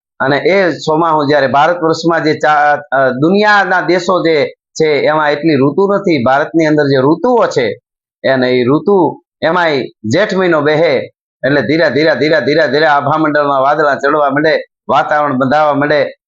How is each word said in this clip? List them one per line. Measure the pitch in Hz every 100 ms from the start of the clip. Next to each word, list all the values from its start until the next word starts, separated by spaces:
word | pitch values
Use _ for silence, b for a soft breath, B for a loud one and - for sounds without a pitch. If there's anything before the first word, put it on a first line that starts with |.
| _ _
અને | 135 139
એ | - 196 180
ચોમાહું | 135 156 156 170 156 139
જ્યારે | 143 135
ભારત | 139 160 175
વર્ષમાં | 160 165 165 165
જે | 151
ચા-, | 151 151 151 147 143 - 131
અ, | 131
દુનિયાના | 123 160 202 214 208 185 185
દેશો | 160 180 175 180
જે | 160 156 127
છે | - _ - 156
એમાં | 139 135 156 151
એટલી | 147 165 139
ઋતુ | 139 139 196
નથી, | 202 196 151
ભારતની | 120 139 151 160 156
અંદર | 151
જે | 139 139
ઋતુઓ | 135 165 254 240 180
છે | 147 110 - _ _ _ _
એને | 123 131 127
એ | 127
ઋતુ | 120 151 156 202 151 - _ _
એમાંય | 156 180 170 139 - -
જેઠ | 107 156 208 190
મહિનો | 185 156
બેહે | 143 151 165 123 - _ _ _
એટલે | 131 143
ધીરે | 110 160 160
ધીરે | 135 160 135
ધીરે | 156 160
ધીરે | 127 151 147
ધીરે | 143 156
આભામંડળમાં | 143 139 156 156 147 143 139
વાદળા | 135 156 147 135
ચડવા | 143 151 139
માંડે, | 143 156 139 - _ -
વાતાવરણ | 135 156 151 147 127
બંધાવા | 135 151 151
માંડે | 139 147 147 127 -